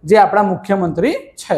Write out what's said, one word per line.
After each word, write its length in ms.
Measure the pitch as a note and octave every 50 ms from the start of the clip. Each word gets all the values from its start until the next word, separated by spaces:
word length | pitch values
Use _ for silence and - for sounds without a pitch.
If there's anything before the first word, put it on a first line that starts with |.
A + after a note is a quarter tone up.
| -
જે 160 | D3+ G3 G#3+
આપણા 240 | G3+ - - G#3 G#3
મુખ્યમંત્રી 680 | G3 F#3 - - - G3 F#3+ F3+ E3+ D3+ - C4 C4+ F4 C5+ - - _ -
છે. 160 | - - F#3+